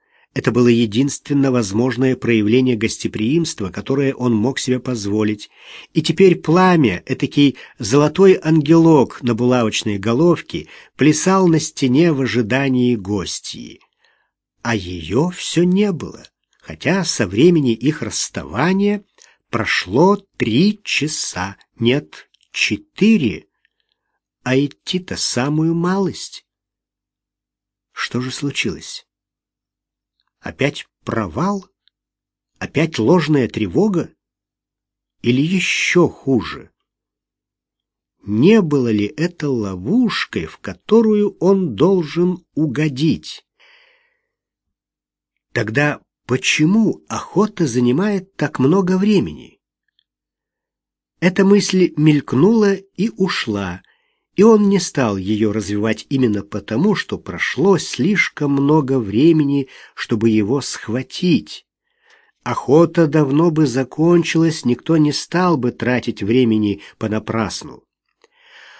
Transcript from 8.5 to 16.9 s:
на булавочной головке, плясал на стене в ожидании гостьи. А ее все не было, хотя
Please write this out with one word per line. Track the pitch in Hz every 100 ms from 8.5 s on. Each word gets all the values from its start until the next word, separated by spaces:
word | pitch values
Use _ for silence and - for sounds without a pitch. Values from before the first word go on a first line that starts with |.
| 160 143 165 165 156 151 -
на | 123 113
булавочной | 123 127 110 - 110 101
головке, | 104 120 175 165 - 85 - - - -
плясал | 151 151 185 190 180
на | 160
стене | - - 135 131 170
в | 139
ожидании | 127 113 104 131 139 127 123 117
гостьи. | 98 104 87 - - - 117 - _ _ _ _ _ _ _ _
А | 117 113
ее | 87 87 78 107 175
все | 175 - 165
не | 180 185 208
было, | 160 95 - - _ _ _
хотя | - 80 135